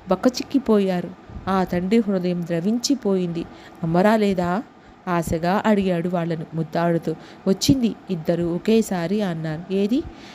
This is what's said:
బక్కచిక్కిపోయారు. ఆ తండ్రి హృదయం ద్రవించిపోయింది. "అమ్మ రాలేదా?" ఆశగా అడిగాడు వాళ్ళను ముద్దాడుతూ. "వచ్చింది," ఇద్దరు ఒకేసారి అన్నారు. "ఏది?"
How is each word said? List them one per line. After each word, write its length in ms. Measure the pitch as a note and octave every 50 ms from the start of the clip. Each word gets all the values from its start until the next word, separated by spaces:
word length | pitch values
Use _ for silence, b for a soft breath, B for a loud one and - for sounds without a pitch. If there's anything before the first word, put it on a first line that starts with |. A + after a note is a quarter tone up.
| - F#3
బక్కచిక్కిపోయారు. 1000 | F#3 F3+ - B3+ B3 - - - - C4+ - - A3 G#3 G3 F#3 F3+ F3 E3+ F3+ F#3 - - - - - - F#3
ఆ 160 | F#3+ F#3+ F3+
తండ్రి 340 | F3 - F3 F3+ F#3+ A3+ A#3
హృదయం 440 | G#3+ G#3 G3 F#3 F3 F3+ F3 F3
ద్రవించిపోయింది. 1000 | E3+ D#3+ E3+ E3 E3 G#3 A3+ B3 - - C#4+ A3+ - G3+ G3 F#3 F3+ E3+ E3 E3+ E3+ B B B B B B -
"అమ్మ 160 | - D#3+ E3 F3
రాలేదా?" 640 | F#3+ G#3 A3+ A3 G#3 G3+ G3 F#3 F3 F3 F3+ G#3 D4 - - B B B B - - F#3
ఆశగా 540 | F3 E3+ E3 - F3 D#3+ E3 F3 F#3+ G#3 -
అడిగాడు 420 | A3 G#3+ G3+ F#3+ F#3+ F3+ E3+ E3+ F3+
వాళ్ళను 380 | F3+ F3 E3 E3+ E3 D#3+ D#3+ - -
ముద్దాడుతూ. 600 | D#3+ D#3+ D#3 - F3 E3+ F3 E3+ E3 - D#3+ D#3+ B B B B B - G3
"వచ్చింది," 460 | G3 F#3+ - - C#4+ C4+ A#3 G#3 - - - -
ఇద్దరు 320 | F#3+ D#3+ D#3 - E3+ E3
ఒకేసారి 800 | E3+ E3+ E3+ F3 - G#3+ A3 A3+ G#3+ - G3 F3 E3+ E3 G3+ G#3+
అన్నారు. 500 | G#3 F#3 E3 D#3+ D#3 D#3+ D#3 D#3+ F3+ F#3+
"ఏది?" 300 | F#3+ G3 G3+ G#3 B3 D4+ E4+ B B B B B